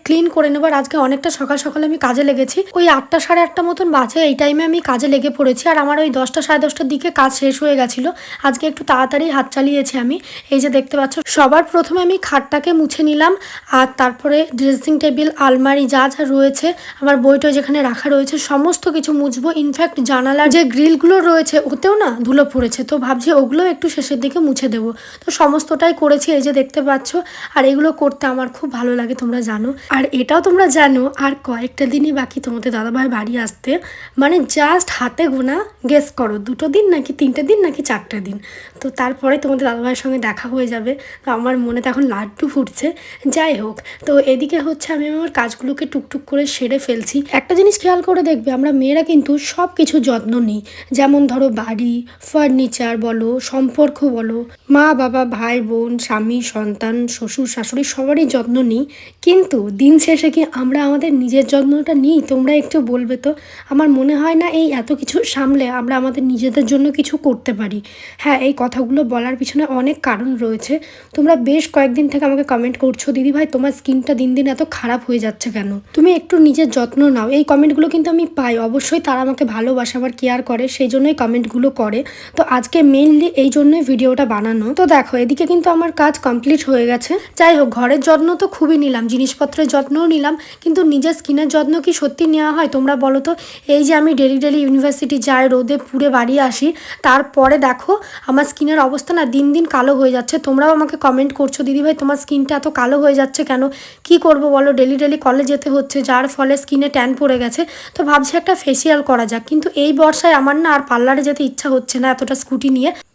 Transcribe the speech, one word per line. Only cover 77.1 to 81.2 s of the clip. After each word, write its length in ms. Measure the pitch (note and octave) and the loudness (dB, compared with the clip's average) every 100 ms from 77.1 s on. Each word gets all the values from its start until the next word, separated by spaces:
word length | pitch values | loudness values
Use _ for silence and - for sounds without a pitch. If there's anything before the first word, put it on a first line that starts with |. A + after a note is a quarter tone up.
| B3 A3 | 2 0
এই 140 | C#4 | 0
কমেন্টগুলো 460 | D4 C#4+ D4+ C#4+ D#4 | 2 4 4 2 0
কিন্তু 200 | E4 D#4 | 0 0
আমি 160 | E4 E4 | 0 -2
পাই, 320 | - B3 A#3 | -2 -2 -2
অবশ্যই 420 | A3+ C4 - E4 | -2 -4 -2 -2
তারা 220 | - C4 | -2 -2
আমাকে 240 | C4 C4 B3 | -2 -2 -4
ভালোবাসে, 520 | A3 A#3 B3+ A#3+ B3+ | -2 -2 -2 -2 -4
আবার 140 | B3+ | -6
কেয়ার 320 | B3 B3+ B3 | -4 -2 -2
করে, 240 | C4 A#3 B3+ | -4 -4 -4
সেই 200 | - B3+ | -2 0
জন্যই 260 | C4+ C#4+ | 2 0
কমেন্টগুলো 560 | D4+ | 0